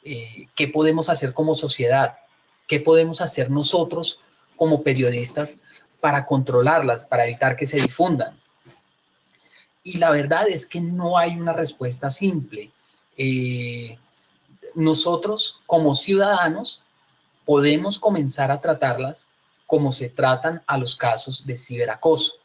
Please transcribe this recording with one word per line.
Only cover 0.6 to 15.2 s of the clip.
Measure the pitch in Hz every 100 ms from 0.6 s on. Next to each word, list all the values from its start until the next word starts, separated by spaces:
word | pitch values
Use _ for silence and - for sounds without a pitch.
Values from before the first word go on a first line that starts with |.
| 143
podemos | 151 156 160 160
hacer | 160 135
como | 127 156 156
sociedad? | 147 - 120 131 123 - _ _ _ _ -
¿Qué | 147
podemos | 151 160 165 160
hacer | 165 - 127
nosotros | 143 143 185 160 165 165 - _ _ _ _
como | 160 147
periodistas | 151 131 123 120 123 - 147 - _ - _ _
para | 151 143 135
controlarlas, | 139 131 127 131 160 131 117 -
para | 123 120
evitar | 113 131 123
que | 135
se | 147
difundan? | 127 - 180 147 117 - _ _ - _ _ _ _ _ _ _ _ _ _ _
Y | 180 170
la | 165
verdad | 147 143 165 208
es | 175 -
que | 170
no | 170 180 175 175
hay | 170 170
una | 170
respuesta | 165 160 - 127 123 143
simple. | 131 196 175 131 107 104 _ _ _ _ -
Eh, | 131 131 127 123 120 120 117 117 _ _ _ _ _ _ - 165
nosotros, | 160 156 175 170